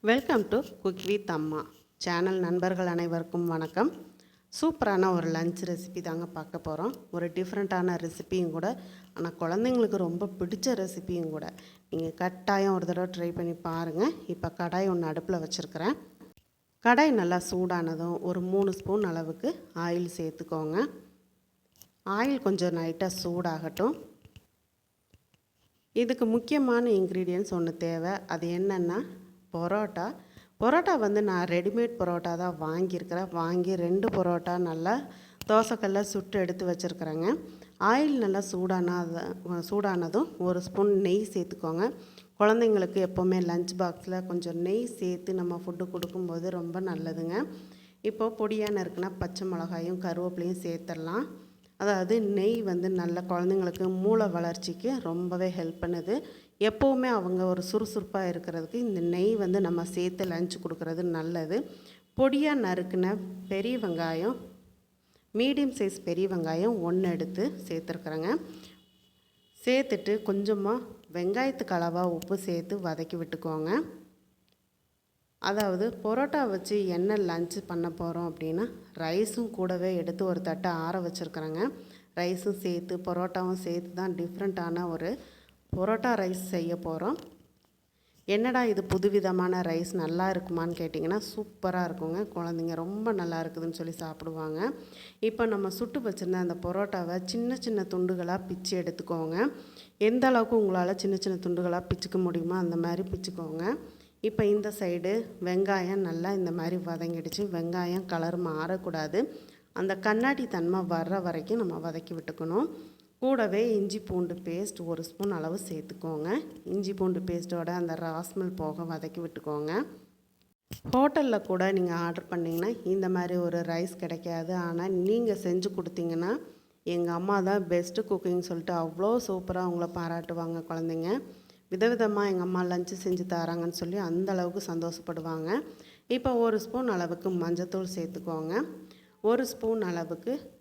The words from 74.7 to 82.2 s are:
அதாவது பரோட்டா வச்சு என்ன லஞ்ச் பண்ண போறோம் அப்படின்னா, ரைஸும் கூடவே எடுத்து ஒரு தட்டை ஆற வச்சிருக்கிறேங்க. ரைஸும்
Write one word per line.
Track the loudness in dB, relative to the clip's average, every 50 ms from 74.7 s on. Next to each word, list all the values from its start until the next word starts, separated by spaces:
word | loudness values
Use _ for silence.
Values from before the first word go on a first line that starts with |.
| _ _ _ _ _ _ _ _ _ _ _ _ _ _
அதாவது | -2 -2 0 2 2 2 2 2 0 0 -2 -2 -2
பரோட்டா | -2 0 0 0 0 0 0 0 0
வச்சு | 0 -4 -4 -2 0 0 0
என்ன | 0 0 2 2 2 2
லஞ்ச் | 2 2 0 0 0 -2 -2 -4 -8 -8
பண்ண | -6 -4 -4 -4 -4
போறோம் | -4 -4 -4 -4 -4 -4 -4 -6 -6
அப்படின்னா, | -6 -4 -4 -2 -2 -2 -4 -6 -12 -18 -18 -10
ரைஸும் | -6 -4 -2 2 2 0 0 0 -4 -4 -4
கூடவே | -2 -2 -2 0 0 0 0 0 0
எடுத்து | 0 0 -2 -2 0 0
ஒரு | 0 0 0
தட்டை | 0 -4 -4 -2 -2 -2
ஆற | -2 0 -2 -2 -2 -2
வச்சிருக்கிறேங்க. | -2 -4 -4 -6 -8 -8 -6 -6 -6 -4 -2 -2 -2 -2 -2 -6 -16 -18 -20 -20 -20 _ _
ரைஸும் | -2